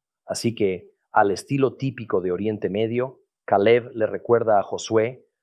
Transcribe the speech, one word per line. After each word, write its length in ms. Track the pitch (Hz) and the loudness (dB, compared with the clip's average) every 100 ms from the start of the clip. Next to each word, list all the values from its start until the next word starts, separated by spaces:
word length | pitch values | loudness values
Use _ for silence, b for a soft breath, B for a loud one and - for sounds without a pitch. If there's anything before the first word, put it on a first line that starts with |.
| _ _ - | _ _ -10
Así 300 | - 117 113 | -4 -4 0
que, 380 | 101 90 - _ _ | -2 -2 -10 _ _
al 200 | 107 104 | 2 2
estilo 440 | - - 139 131 - | 0 -4 0 0 0
típico 460 | 135 117 107 98 | -8 -6 -4 -2
de 100 | 90 | -2
Oriente 380 | 90 107 104 98 | -2 -2 -4 -4
Medio, 500 | 101 113 120 127 - _ _ | -2 -2 -2 -6 -10 _ _
Caleb 480 | - 101 104 120 120 | 0 2 6 4 2
le 120 | 113 104 | -4 -2
recuerda 540 | 98 - 117 110 101 | -2 0 0 4 2
a 40 | |
Josué 640 | 92 92 - 113 113 131 _ _ | 0 -8 0 0 0 -4 _ _